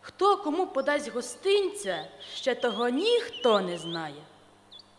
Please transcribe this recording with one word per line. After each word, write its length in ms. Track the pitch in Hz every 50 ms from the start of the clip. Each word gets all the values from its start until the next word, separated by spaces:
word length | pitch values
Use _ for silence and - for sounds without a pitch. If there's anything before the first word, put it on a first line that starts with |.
Хто 360 | - - - - 359 403 403
кому 300 | 381 403 311 285 349 370
подасть 460 | 381 - 269 269 - 294 294 - 233 -
гостинця, 920 | 247 240 - - - - 381 392 415 392 359 - - - 190 180 160 156 - - - - - -
ще 200 | - - 262 240
того 340 | 240 - 247 208 202 240 247
ніхто 720 | 247 269 370 453 480 480 403 - - - - 247 220 202
не 180 | 190 180 175 170
знає. 440 | 160 165 170 165 160 151 143 147 151 - - - - _ _ _ _ _ - - - _ _